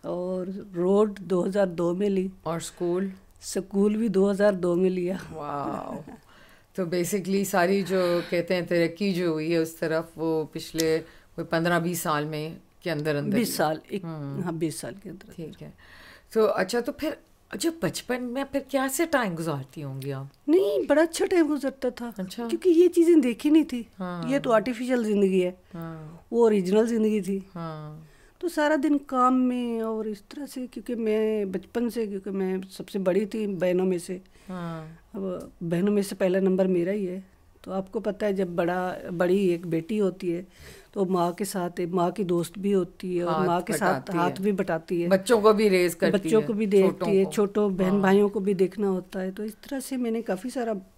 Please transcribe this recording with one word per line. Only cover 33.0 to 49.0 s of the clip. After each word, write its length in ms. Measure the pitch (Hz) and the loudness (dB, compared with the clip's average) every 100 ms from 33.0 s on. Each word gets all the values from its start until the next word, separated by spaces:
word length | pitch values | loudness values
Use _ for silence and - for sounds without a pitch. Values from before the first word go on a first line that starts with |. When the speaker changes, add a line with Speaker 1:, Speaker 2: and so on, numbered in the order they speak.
| 190 180 214 | 0 0 0
Speaker 1:
थी 220 | 220 208 | -4 -4
बहनों 380 | 185 180 180 185 | -2 0 2 2
में 140 | 180 | 0
से। 220 | 165 185 190 _ - | -4 -12 -12 _ -14
Speaker 2:
हाँ। 520 | 185 170 165 160 165 _ 208 | -10 -8 -10 -14 -20 _ -10
Speaker 1:
अब 360 | 190 180 - - | -8 -8 -12 -10
बहनों 280 | 170 170 202 | -4 0 2
में 100 | 208 | 2
से 140 | 196 196 | 0 -2
पहला 240 | 190 190 | 0 2
नंबर 280 | 190 185 190 | 2 2 2
मेरा 240 | 185 170 | 2 0
ही 140 | 208 185 | -2 -4
है। 260 | 185 190 _ _ _ | -8 -14 _ _ _
तो 80 | - | -8
आपको 280 | 185 190 226 | -8 -6 -6
पता 260 | 208 190 214 | -6 -2 -2
है, 80 | |
जब 220 | 196 185 175 | 0 -2 0
बड़ा, 400 | 170 180 180 - - | 0 0 -4 -6 -8
बड़ी 380 | 170 180 190 190 | 0 2 4 4
एक 180 | 170 180 | 0 -2
बेटी 300 | 165 160 214 | -4 -2 0
होती 320 | 196 180 185 | 0 0 -6
है, 180 | 170 190 - - - - | -6 -8 -20 -20 -20 -12
तो 120 | - 185 | -2 0
माँ 280 | 185 175 | 2 2
के 120 | 175 196 | 0 -4
साथ, 240 | 196 175 175 175 | -4 -4 -4 -2
माँ 240 | 180 175 | 0 0
की 120 | 180 | 0
दोस्त 360 | 185 175 165 - | 0 0 -2 -4
भी 120 | 196 | 0
होती 460 | 196 180 - 185 180 | 0 0 -6 -6 -2
है 80 | 175 | 0
और 80 | |
Speaker 2:
हाथ 140 | 160 180 | 0 2
Speaker 1:
माँ 140 | 175 | 0
के 120 | 180 | 0
साथ 200 | 170 185 | 0 2
Speaker 2:
बटाती 200 | 131 - | 0 -2
है। 100 | 170 | 0
Speaker 1:
हाथ 80 | 175 | 0
भी 200 | 180 196 | 0 -2
बटाती 500 | 196 190 165 - 175 | 0 0 -2 -2 -2
है। 60 | 175 | 2
Speaker 2:
बच्चों 340 | 190 190 233 | 2 4 4
को 120 | 214 | 6
भी 160 | 208 214 | 6 6
रेज 240 | 185 180 | 4 2
करती 240 | 175 190 196 | 2 2 2
Speaker 1:
बच्चों 240 | 196 220 | 4 2
Speaker 2:
है, 60 | - | 2
Speaker 1:
को 60 | |
भी 120 | 208 214 | -2 4
Speaker 2:
छोटों 160 | 196 | 6
Speaker 1:
देखती 360 | 190 190 185 196 | 6 2 2 2
है, 80 | 190 | 2
Speaker 2:
को। 60 | |
Speaker 1:
छोटों 460 | 220 202 208 208 185 | 2 0 2 0 2
बहन 120 | 185 | 2
Speaker 2:
हाँ। 120 | 202 | 4
Speaker 1:
भाइयों 280 | 190 196 202 | 6 6 4
को 100 | 208 | 2
भी 140 | 196 | 0
देखना 340 | 185 185 185 202 | 2 2 2 -2
होता 320 | 185 | -2